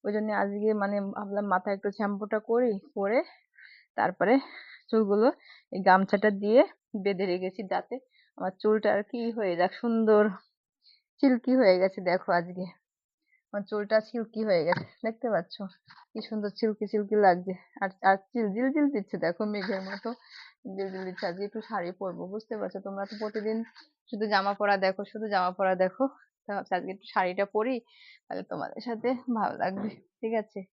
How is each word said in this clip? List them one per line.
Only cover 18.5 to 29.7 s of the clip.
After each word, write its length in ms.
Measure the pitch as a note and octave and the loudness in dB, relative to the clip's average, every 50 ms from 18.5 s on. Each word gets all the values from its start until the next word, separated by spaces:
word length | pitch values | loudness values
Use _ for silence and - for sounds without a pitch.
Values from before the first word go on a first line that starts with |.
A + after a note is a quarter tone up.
জিল 160 | F#3+ A3 B3 C4+ | -2 -2 -2 -2
জিল 140 | C#4+ D#4 D4 C#4+ | 0 2 0 2
দিচ্ছে 260 | C#4+ A3 G3 _ - - | 0 -2 -4 _ -6 -2
দেখো, 240 | - E3 F3 - A3 | -2 -2 -2 -2 -4
মেঘের 340 | G#3 G#3 G#3 F#3+ G3 G#3 F#3+ | -4 -4 -4 -4 -4 -4 -6
মতো 260 | F#3+ F#3+ G3+ G3 - A3+ A#3+ _ _ _ - - - - _ _ _ | -6 -8 -12 -10 -8 -10 -10 _ _ _ -20 -20 -20 -20 _ _ _
জিল 240 | F#3+ F#3+ F#3+ G3 F#3+ | -14 -8 -6 -6 -6
জিল 120 | F#3+ F#3+ F#3+ | -6 -8 -8
দিচ্ছে। 200 | F#3 F#3 - - | -8 -8 -6 -6
আজকে 180 | F#3 E3+ F#3 G3+ | -6 -4 -4 -8
একটু 160 | G3+ _ A3+ | -6 _ -10
শাড়ি 300 | G#3+ - A3+ G3+ F3 F3 | -10 -6 -6 -6 -6 -6
পরবো, 300 | F#3 F#3 G3 F#3 F3 E3+ E3+ | -8 _ -8 -8 -6 -8 -10
বুঝতে 280 | F3+ G3 A3 A3 _ A#3 | -10 -10 -12 -10 _ -8
পারছো? 220 | G#3+ G3+ F#3 - G3 | -6 -6 -6 -8 -8
তোমরা 240 | G3+ G3 G3 G3 G3 | -10 -10 -8 -8 -8
তো 80 | G3+ A3 G#3 | -8 -8 -8
প্রতিদিন 380 | A3 G#3+ G#3 A3 G#3 G#3+ A3 A3+ A3+ - _ - - _ _ _ _ | -8 -6 -6 -4 -4 -2 -2 -4 -4 -8 _ -20 -20 _ _ _ _
শুধু 180 | _ - G3+ G#3+ | _ -6 -4 -2
জামা 260 | G#3+ G#3 G3 F#3+ G3+ G3+ | 0 0 2 2 0 -2
পরা 220 | G3 G#3 G3+ G3+ | 0 2 2 2
দেখো, 260 | G3 F#3+ F#3+ F#3+ - G3+ | 2 2 0 0 -2 -8
শুধু 220 | - - A3 A3 G#3+ | -10 -10 -8 -6 -2
জামা 220 | G3+ F#3+ F3+ F3+ | 0 0 0 0
পরা 220 | F#3 F#3+ G3 F#3+ F#3+ | 0 0 0 0 2
দেখো। 300 | F3+ F#3 F#3 F#3 - C4 C4+ - _ _ _ _ _ | 2 2 0 2 0 -2 -2 -2 _ _ _ _ _
তো 100 | _ - | _ -8
ভাবছি 240 | G3+ G3 G3 _ F#3+ | -8 -8 -4 _ -4
আজকে 160 | F3+ - F#3 | -4 -4 -6
একটু 140 | F#3+ G3+ _ | -10 -12 _
শাড়িটা 380 | - - G#3+ F#3 F3+ F3+ F#3+ G3+ | -4 -2 0 0 0 0 -2 -4
পরি, 280 | G3+ _ G#3+ G#3+ B3+ C4 A#3 _ _ _ _ - - - _ | -2 _ -2 0 0 -2 -4 _ _ _ _ -20 -20 -20 _
তাহলে 220 | _ _ - F#3 | _ _ -10 -10
তোমাদের 380 | G3 _ - - - - - - | -8 _ -8 -8 -8 -8 -10 -12
সাথে 280 | G#3+ A#3+ A#3 A3 A3+ A#3+ C4 B3 - - | -8 -8 -8 -4 -2 -2 -4 -2 -4 -4
ভালো 240 | A#3+ A3 G3+ F#3 - - | -2 -2 -2 -2 -2 -2
লাগবে, 320 | - F#3 | -4 -4